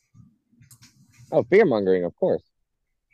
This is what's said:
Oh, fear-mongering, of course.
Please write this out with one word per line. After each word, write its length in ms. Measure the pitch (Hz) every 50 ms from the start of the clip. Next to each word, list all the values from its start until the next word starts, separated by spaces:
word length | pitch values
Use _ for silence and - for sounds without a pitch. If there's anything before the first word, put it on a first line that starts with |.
| _ _ _ 117 - _ _ _ _ _ _ _ _ _ - _ - _ _ _ _ _ _ _ - - -
Oh, 100 | 156 113 -
fear-mongering, 540 | 175 202 226 165 120 107 98 95 92 92 87
of 100 | 87 -
course. 260 | _ - 175 104 78 - _ _ _ _ _ _ _ _ _ _ _ _ _